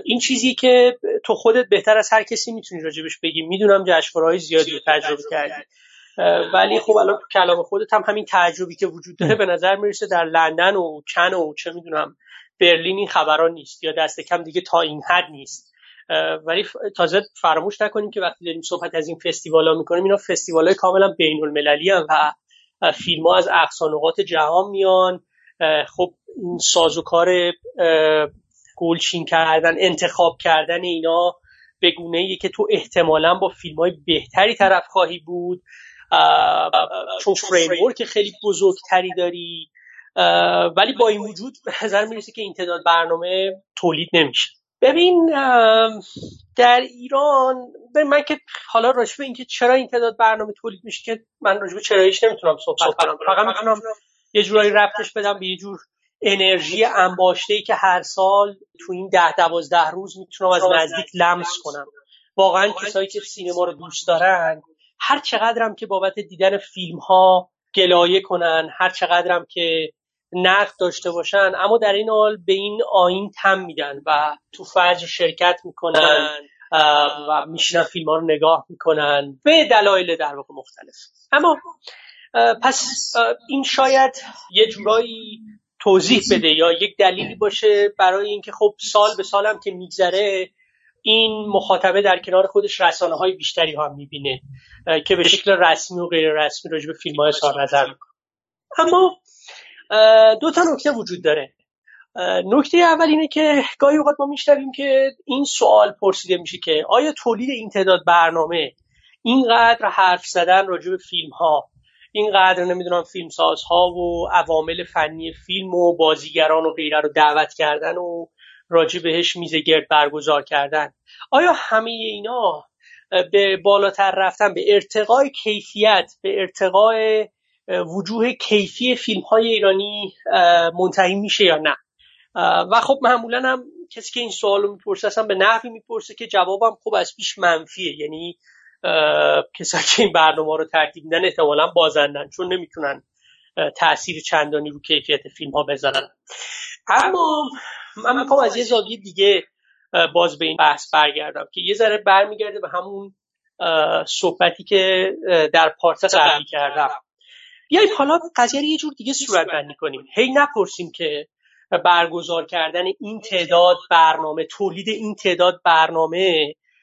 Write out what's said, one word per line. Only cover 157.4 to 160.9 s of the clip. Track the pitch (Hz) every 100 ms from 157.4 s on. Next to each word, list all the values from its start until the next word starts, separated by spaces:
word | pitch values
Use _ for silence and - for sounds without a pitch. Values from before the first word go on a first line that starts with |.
| _ _ -
بیایید | 339 415
حالا | 427 277 330 339 -
قضیه | 240 277
رو | 302
یه | 311
جور | 302 285
دیگه | 233
صورت | 269 254 185 165
بندی | 156 147
کنیم. | 143 156 131 - -
هی | 254
نپرسیم | 269 285 226 185 - 170